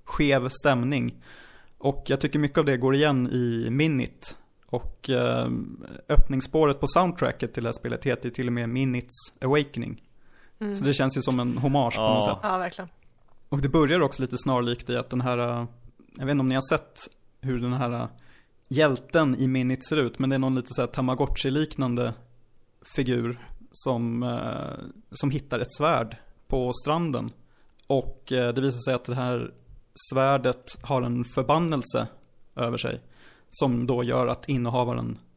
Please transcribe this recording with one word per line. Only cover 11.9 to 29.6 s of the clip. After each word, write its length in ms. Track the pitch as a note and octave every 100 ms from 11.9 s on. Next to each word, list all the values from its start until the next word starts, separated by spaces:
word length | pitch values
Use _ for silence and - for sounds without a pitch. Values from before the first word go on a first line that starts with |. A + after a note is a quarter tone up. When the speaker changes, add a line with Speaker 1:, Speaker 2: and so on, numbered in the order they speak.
| G#2+
Speaker 1:
på 60 |
Speaker 3:
Ja. 120 | A2
Speaker 1:
något 100 | G#2+
sätt. 140 | G#2 G2
Speaker 2:
Ja, 160 | G#3 F#3
verkligen. 300 | F3+ - F3+ - - _ - - -
Speaker 1:
Och 100 | C#3
det 100 | C#3
börjar 320 | D#3+ C#3+ F3+
också 220 | C#3+ -
lite 160 | B2+ B2
snarlikt 520 | C#3 B2+ A#2+ A#2+ -
i 60 | B2
att 140 | A#2+
den 100 | B2+
här, 180 | B2 A#2+
eh, 280 | A#2+ A#2+ A#2 - - - - -
jag 100 | C3+
vet 60 |
inte 80 | C#3+
om 80 | C3
ni 60 |
har 140 | C3 -
sett 380 | D#3 - - - - - _
hur 200 | C3 B2
den 120 | B2
här, 180 | B2 B2
eh, 160 | A#2+ A#2 - - - _ _ -
hjälten 680 | C3+ D#3 B2+ - E3 D3 B2
i 80 | C3+
Minit 420 | C3 B2+ C3 -
ser 80 | D#3
ut, 220 | A#2+ -
men 120 | C3
det 60 | C3+
är 20 |
någon 160 | C3
lite 140 | C3 -
så 120 | -
här 40 | A#2+
Tamagotchi-liknande 1300 | - B2+ C3 C#3 - C3+ C#3+ D3+ - B2+ A#2+ A#2+ A#2 - - - - - _ -
figur 440 | - B2+ A#2+ A#2 A#2+ - - -
som, 500 | - C3+ A#2+ A#2 A#2
eh, 640 | B2 A#2+ A2+ - C#2 C2 - - -
som 180 | - C#3+
hittar 280 | C#3 - A#2+
ett 140 | B2
svärd 440 | - D3+ C#3 A2+ - - - -
på 240 | C3+ B2
stranden. 580 | A#2+ C#3+ D#3+ E3+ A#2+ A2+ - - _ - - -
Och, 460 | C#3 - - -
eh, 220 | B2+ A#2+
det 60 | A#2+
visar 180 | C3+ B2
sig 160 | C3
att 100 | B2
det 100 | -
här 380 | B2+ B2 B2 A#2+ -